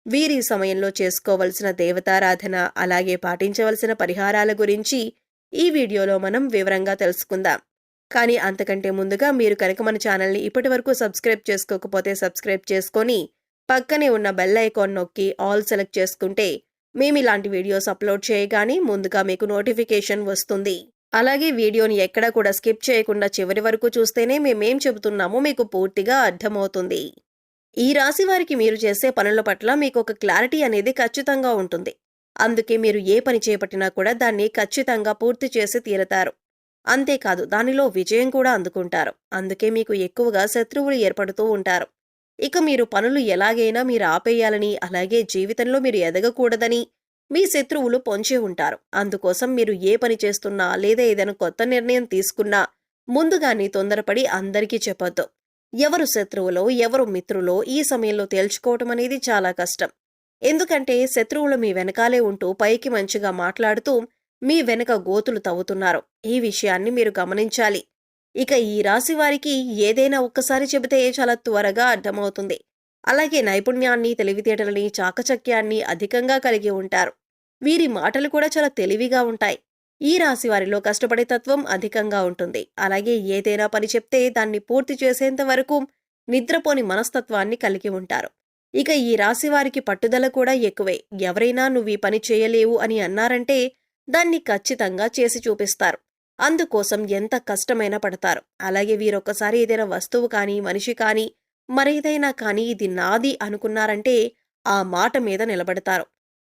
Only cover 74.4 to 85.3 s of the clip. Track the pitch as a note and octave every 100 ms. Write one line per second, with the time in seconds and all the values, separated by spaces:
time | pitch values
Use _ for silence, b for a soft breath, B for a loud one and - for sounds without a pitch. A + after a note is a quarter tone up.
74.4 | A3 G#3+ G3+ G3+ G3+ G3+ F#3 G#3+ B3 B3
75.4 | B3 A3+ G#3+ A3 - E3+ G3+ B3 B3+ C4+
76.4 | C4 A3 G#3 F#3+ F#3+ F#3 F3+ - _ _
77.4 | _ _ C#4 E4+ D4+ G#3 E3+ C4+ C#4+ D4+
78.4 | D4+ D#4 D4 B3+ F#3+ G#3+ B3 B3+ A#3+ A3+
79.4 | G#3 - _ _ _ - D4 F4+ D4+ B3+
80.4 | A#3+ G3+ F#3+ G3+ G#3 G#3 A#3+ A#3 A#3+ A#3+
81.4 | C4 C#4 - F#3+ G#3 A3+ G#3 G3+ F3+ F3+
82.4 | F3 A2 - - G3 G3 G#3+ A#3 G3 G3
83.4 | G#3 G#3 G#3 G#3+ G#3 A#3 - C4 B3+ A#3
84.4 | G#3+ G#3 - B3+ C4 C4+ C4 B3 C4+